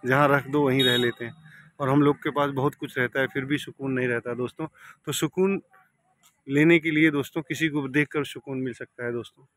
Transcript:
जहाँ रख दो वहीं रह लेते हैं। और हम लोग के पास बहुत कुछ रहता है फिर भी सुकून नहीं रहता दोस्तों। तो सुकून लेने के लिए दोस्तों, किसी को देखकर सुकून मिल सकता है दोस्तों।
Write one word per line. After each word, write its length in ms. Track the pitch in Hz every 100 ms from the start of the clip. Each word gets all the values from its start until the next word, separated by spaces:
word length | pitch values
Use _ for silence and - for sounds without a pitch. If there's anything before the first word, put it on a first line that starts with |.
| 127
जहाँ 220 | 131 143
रख 180 | 139 131
दो 140 | 147
वहीं 220 | 143 131
रह 140 | 127 123
लेते 280 | 120 - 117
हैं। 80 | - - - - _
और 100 | 139
हम 120 | 139
लोग 160 | 143 143
के 120 | 156
पास 200 | 139 143
बहुत 240 | 135 139 -
कुछ 220 | 143 -
रहता 220 | 123 139
है 80 | 131
फिर 180 | 139 135
भी 120 | 143
सुकून 320 | - - 135
नहीं 160 | 127 127
रहता 260 | 120 123 120
दोस्तों। 320 | 120 - 160 _ - - -
तो 60 |
सुकून 480 | 143 156 - 190 196 _ _ _ _ _ _ _ _ -
लेने 320 | 139 156 170
के 120 | 156
लिए 200 | 151 160
दोस्तों, 300 | 143 131 170
किसी 280 | 151 139 160
को 180 | 147 135
देखकर 360 | 135 147 156 139
सुकून 320 | 131 139 131
मिल 140 | 131
सकता 320 | 113 127 - 120
है 60 |
दोस्तों। 320 | 120 110 _ 139